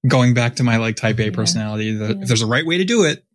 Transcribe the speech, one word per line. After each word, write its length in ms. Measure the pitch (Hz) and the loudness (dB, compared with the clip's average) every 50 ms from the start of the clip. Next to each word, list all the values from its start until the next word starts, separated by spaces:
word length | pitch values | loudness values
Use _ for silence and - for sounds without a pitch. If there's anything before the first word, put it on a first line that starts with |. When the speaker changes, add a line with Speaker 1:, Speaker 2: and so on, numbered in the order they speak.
| - | 2
Speaker 1:
Going 280 | 131 139 131 123 123 120 | 2 4 4 4 4 4
back 220 | 123 120 120 120 | 2 0 -2 -2
to 60 | - 127 | 0 0
my, 140 | 120 113 | 2 2
like, 200 | 113 113 113 110 | 2 0 -2 -4
type 200 | - - 110 107 | -2 -2 -2 0
A 80 | 113 110 | 0 -2
Speaker 2:
Yeah. 60 | 107 | -2
Speaker 1:
personality, 640 | 95 113 113 110 - 113 110 107 107 107 107 110 110 | -2 -2 -2 -2 -2 -2 -4 -4 -4 -4 -4 -4 -4
the, 120 | 107 107 104 104 | -4 -2 -4 -4
Speaker 2:
Yeah. 80 | 98 | -4
Speaker 1:
if 60 | 98 | -2
there's 160 | 120 120 110 113 | -2 0 0 0
a 20 | |
right 180 | 107 117 135 160 | 0 0 0 0
way 140 | 165 170 | 0 -2
to 80 | 180 190 | -2 0
do 200 | 185 233 233 190 | 0 2 2 2
it 200 | 151 143 - _ _ | 2 0 -4 _ _